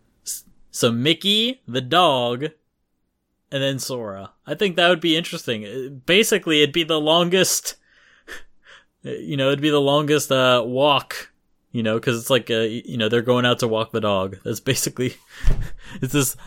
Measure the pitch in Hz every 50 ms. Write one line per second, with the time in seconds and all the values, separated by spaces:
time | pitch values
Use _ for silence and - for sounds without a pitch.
0 | _ _ _ _ - - - - - _ _ _ _ _ - - 131 117 117 117
1 | 131 160 165 - - 202 208 220 226 247 262 _ - - 120 131 127 123 156 180
2 | 180 156 131 123 120 120 123 123 151 156 - _ _ _ _ _ _ _ _ _
3 | _ _ _ _ _ _ _ _ _ - 143 135 135 135 135 123 - - 131 120
4 | 113 101 98 98 95 - _ _ - - 202 - 214 190 165 185 170 175 180 160
5 | 175 170 156 165 175 - 175 160 - 131 117 107 107 101 117 135 - 139 143 127
6 | - - 180 208 220 - 196 180 - 170 156 151 143 139 139 170 160 151 165 151
7 | 151 156 165 175 175 170 180 185 175 - - - - - - _ _ _ _ _
8 | _ _ _ _ _ - - - - - _ _ _ - - - _ _ _ _
9 | - 131 123 - - 160 151 139 131 139 139 139 147 151 147 143 139 139 143 151
10 | 151 143 151 139 - - 135 131 127 127 123 123 113 123 127 131 147 147 135 123
11 | - - - - - - _ _ _ _ _ _ _ _ - 120 110 107 110 117
12 | - 135 117 117 113 - 135 117 107 - 117 113 113 107 117 120 - - 135 117
13 | 107 107 120 120 107 127 123 123 123 123 120 - 127 113 110 110 113 - - 110
14 | 107 104 101 95 95 98 98 - - 120 110 - - 131 123 - - 139 - -
15 | 127 127 - - _ _ - - - - - - - - - - - - - -
16 | 131 127 143 143 131 - - - -